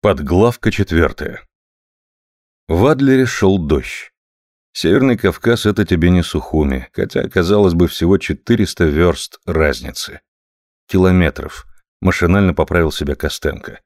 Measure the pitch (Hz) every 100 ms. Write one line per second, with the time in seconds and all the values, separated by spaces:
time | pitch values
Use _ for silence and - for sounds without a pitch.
0 | 107 80 71 87 117 - 117 104 98 82
1 | 80 - 78 95 _ _ _ _ _ _
2 | _ _ _ _ _ _ - 82 127 147
3 | 135 131 127 - 98 95 76 73 - -
4 | - _ _ _ _ _ _ - 80 107
5 | 131 113 98 - 117 117 104 104 101 87
6 | 87 90 82 78 - 78 71 65 - -
7 | - - - 95 87 104 98 82 85 -
8 | 85 95 - - - 117 98 - 82 73
9 | 87 76 - - - 80 76 69 69 -
10 | - 69 _ _ _ _ _ _ _ 95
11 | 92 92 82 - 67 - - - _ _
12 | 90 - 87 98 98 82 78 85 80 -
13 | 73 - 73 - 76 - - -